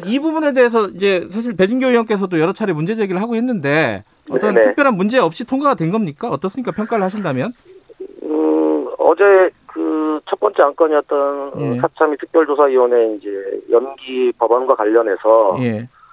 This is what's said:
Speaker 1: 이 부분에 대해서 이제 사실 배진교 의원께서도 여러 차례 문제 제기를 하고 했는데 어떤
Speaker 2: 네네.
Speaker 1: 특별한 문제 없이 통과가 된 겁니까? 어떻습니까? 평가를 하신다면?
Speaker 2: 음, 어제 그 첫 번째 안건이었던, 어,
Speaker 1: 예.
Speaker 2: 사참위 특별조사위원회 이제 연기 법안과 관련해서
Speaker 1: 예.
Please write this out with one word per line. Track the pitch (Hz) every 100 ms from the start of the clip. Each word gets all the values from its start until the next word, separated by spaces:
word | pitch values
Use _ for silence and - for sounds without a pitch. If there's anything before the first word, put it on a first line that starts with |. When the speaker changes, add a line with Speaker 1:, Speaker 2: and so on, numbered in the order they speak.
| 175
Speaker 1:
이 | 269
부분에 | 320 311 294
대해서 | 262 240 226 208
이제 | 175 202 185 -
사실 | 208 240 185
배진교 | 190 254 254
의원께서도 | 233 226 202 190 165
여러 | 165
차례 | 196 214
문제 | 151 170 226
제기를 | 196 180
하고 | 226 226
했는데 | 254 214 139 151 135 98 - _ -
어떤 | - 214
Speaker 2:
네네. | 226
Speaker 1:
특별한 | 208 - 277 180
문제 | 208 254
없이 | 165 - 233
통과가 | 269 285 202
된 | 165
겁니까? | 220 175 139 233
어떻습니까? | 151 190 - 240
평가를 | 208 220 226
하신다면? | 185 214 175 131 220 - 359 381 _ - 381 -
Speaker 2:
음, | 151 156 156 156 156 151 127 -
어제 | 151 170 202 190 180 _ -
그 | 160 160 156 156 151 -
첫 | -
번째 | - -
안건이었던, | 143 143 160 151 - 143
어, | 139 143 139 -
Speaker 1:
예. | 139 120
Speaker 2:
사참위 | 160 - 156 143
특별조사위원회 | - 165 147 143 143 127 123 120 110 104
이제 | 101 98 98 101 107
연기 | 117 135 135 127 127 123 -
법안과 | 110 123 131 117
관련해서 | 107 117 113 92 110 113 101 90
Speaker 1:
예. | 120 107 123 _ _